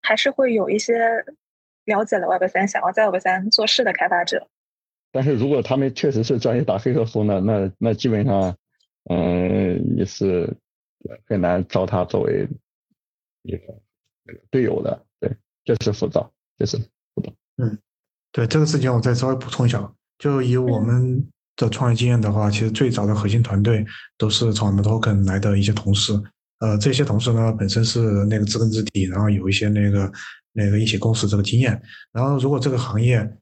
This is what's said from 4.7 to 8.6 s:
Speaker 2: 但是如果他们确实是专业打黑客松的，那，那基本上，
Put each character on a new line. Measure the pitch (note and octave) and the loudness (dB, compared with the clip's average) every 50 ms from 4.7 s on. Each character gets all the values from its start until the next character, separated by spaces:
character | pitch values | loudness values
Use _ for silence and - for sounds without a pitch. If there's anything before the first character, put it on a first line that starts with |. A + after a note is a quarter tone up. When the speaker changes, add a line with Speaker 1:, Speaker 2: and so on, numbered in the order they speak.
| _ _ _ _ _ _ _ _ | _ _ _ _ _ _ _ _
Speaker 2:
但 | - C3 C3 | -4 0 0
是 | D3 C#3+ | 2 2
如 | A#2 A#2+ | 2 2
果 | C#3 D3 C3 | 2 2 0
他 | A2+ - C3 | 0 0 0
们 | C3+ C#3 C3+ B2 | 0 0 -2 -2
确 | - - D3+ | 0 -2 0
实 | B2+ A2 A2+ | 2 0 0
是 | - C3+ A#2 | 0 0 0
专 | - B2 A2+ | 0 0 0
业 | B2 - | 0 0
打 | - F#2 | 0 -2
黑 | G2 - C3 B2 | -2 0 0 0
客 | A#2+ A2+ | 0 -2
松 | A2 - A2+ G#2+ | 0 0 0 0
的， | G#2+ G2+ F#2+ | 2 2 2
那， | F#2 G#2+ A2 G2+ F#2+ F#2 F#2 | 2 2 0 0 0 -4 -4
那 | _ A2 A#2 G#2+ | _ -2 -2 -2
基 | A2 - B2+ | 0 0 0
本 | A2 G#2 G#2 | 0 2 0
上， | - G2 G2 F#2+ F#2 F2+ - | 2 2 2 0 -2 -4 -8